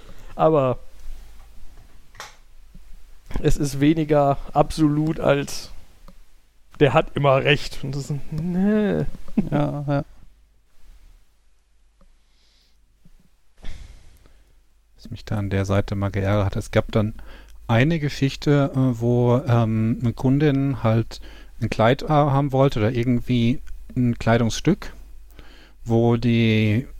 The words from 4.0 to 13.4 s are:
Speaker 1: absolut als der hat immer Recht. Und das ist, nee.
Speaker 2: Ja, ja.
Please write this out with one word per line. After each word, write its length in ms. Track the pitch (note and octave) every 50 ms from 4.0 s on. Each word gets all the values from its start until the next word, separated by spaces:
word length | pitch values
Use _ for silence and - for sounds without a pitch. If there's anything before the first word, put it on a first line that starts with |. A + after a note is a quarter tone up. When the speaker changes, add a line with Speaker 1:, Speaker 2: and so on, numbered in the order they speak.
| D#3 D3 D#3 D3 C#3+ C#3 C3+ - - - -
Speaker 1:
absolut 680 | D3 - - - D#3+ D#3 D3 D3 D3+ D3+ D#3 D#3+ -
als 500 | - C3 C#3 C#3+ C#3 C3+ - - - - - - - - - - - - - - - - - - - _ _ _ - - - -
der 140 | D3 C3+ A#2
hat 200 | C#3 - - -
immer 300 | C#3 C#3+ C#3+ C3 C3+ B2+
Recht. 340 | C3 D3+ - - - - - -
Und 100 | C#3 C3+
das 160 | C#3+ C3+ -
ist, 80 | D3+ C#3 - - D#3
nee. 720 | D3+ D#3+ F3+ F3 F3+ F#3+ G#3 G#3+ G#3+ G#3 G3 F3 D#3 D3+ - - - - - - - F3 D3+
Speaker 2:
Ja, 340 | D3 D3 D3 C#3+ C#3+ C#3+ C#3+
ja. 180 | C#3+ C#3+ C#3 - - - - - - - _ _ _ _ _ _ _ - - - - - - - - - - - _ _ _ _ _ _ _ _ _ _ _ _ _ _ _ - - _ _ _ _ _ _ _ _ _ _ _ _ _ _ _ _ _ _ _ - - - _ _ _ _